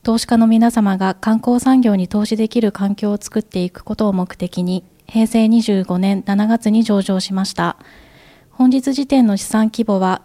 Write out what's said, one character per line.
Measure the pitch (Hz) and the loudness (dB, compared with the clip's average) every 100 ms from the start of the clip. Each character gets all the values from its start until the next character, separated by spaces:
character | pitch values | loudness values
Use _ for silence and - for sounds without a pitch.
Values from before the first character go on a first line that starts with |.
投 | - 226 | 0 -2
資 | - | 0
家 | 233 | 2
の | 226 | 4
皆 | 226 233 | 4 2
様 | 233 202 190 | 2 0 0
が | 190 | -2
観 | 190 - 220 | -2 -2 0
光 | 240 247 | 0 0
産 | 254 262 | 2 4
業 | 240 196 | 4 0
に | 180 | 0
投 | 208 208 | -2 -2
資 | 220 | -2
で | 220 | -2
き | 240 | 0
る | 220 | -2
環 | 196 196 202 | -2 -4 -2
境 | 208 | -4
を | 202 | -4
作 | - 220 | -4 -6
っ | |
て | 214 190 | -4 -6
い | 180 | -6
く | - | -8
こ | - 214 | -12 -2
と | 214 | -2
を | |
目 | 190 180 | 0 -4
的 | - 180 - | -6 -8 -4
に、 | 180 185 - _ - | -4 -4 -8 _ -6
平 | 220 220 | 0 2
成 | 226 220 | 2 4
二 | 226 | 2
十 | 220 196 | 2 -2
五 | 185 180 | -2 -2
年 | 196 196 190 | 0 -2 -2
七 | 202 214 | -2 0
月 | 226 214 | 0 2
に | 220 | 0
上 | 220 202 | 2 0
場 | 190 190 | 0 -4
し | - 190 | -4 -6
ま | 190 | -6
し | |
た。 | - 170 - - - - _ - _ _ | -4 -4 -4 -16 -20 -20 _ -20 _ _
本 | - 254 | 0 2
日 | 262 269 | 2 0
時 | 269 277 | -4 0
点 | 269 233 | 2 2
の | 202 | 2
資 | |
産 | - 220 220 | -2 0 0
規 | - 220 | -2 -2
模 | 196 | 0
は、 | 185 185 | 0 -2